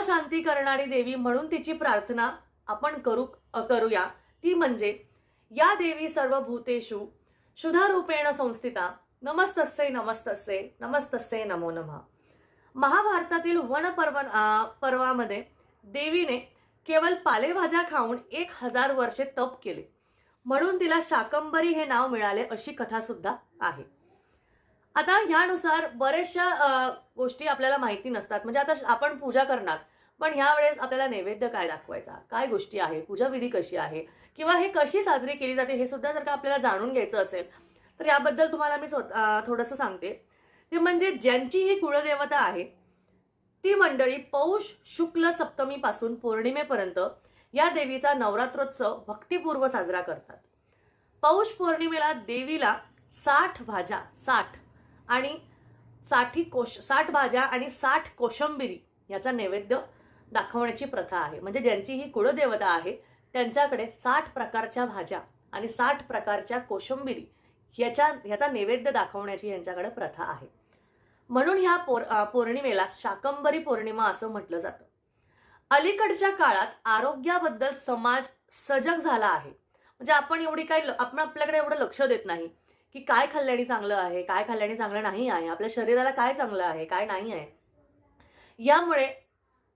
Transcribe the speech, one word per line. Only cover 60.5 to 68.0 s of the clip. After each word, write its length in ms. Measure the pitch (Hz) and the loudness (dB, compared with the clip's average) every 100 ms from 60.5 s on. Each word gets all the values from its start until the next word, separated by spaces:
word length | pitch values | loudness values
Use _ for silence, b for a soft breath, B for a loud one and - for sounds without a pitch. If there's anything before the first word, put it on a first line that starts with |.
| 240 240 226 269 | -2 -2 -2 -6
प्रथा 320 | 220 175 185 | -6 -4 -2
आहे. 220 | 151 160 | -4 -6
म्हणजे 200 | 185 208 | -6 0
ज्यांची 340 | 233 202 196 | 2 2 -2
ही 160 | 262 285 | -8 -6
कुळदेवता 580 | 240 208 254 277 208 196 | 0 2 4 2 2 2
आहे 280 | 170 175 240 b b _ | 2 0 -8 b b _
त्यांच्याकडे 540 | 254 240 233 285 247 226 | -2 0 2 2 2 -6
साठ 460 | - 254 269 311 | -4 0 2 0
प्रकारच्या 520 | - 214 226 226 247 247 | -6 -4 -4 -4 -2 -4
भाज्या 340 | 202 165 185 - _ _ | -4 -6 -8 -10 _ _
आणि 160 | 196 220 | -10 -8
साठ 400 | 226 254 277 - | 0 2 2 -2
प्रकारच्या 500 | 226 208 208 - 240 | -6 -2 -4 -2 -6
कोशंबिरी 680 | 247 190 - 262 269 226 - b b b _ - | -4 -6 -4 -6 -4 -8 -10 b b b _ -4
याच्या, 360 | 233 233 | -2 2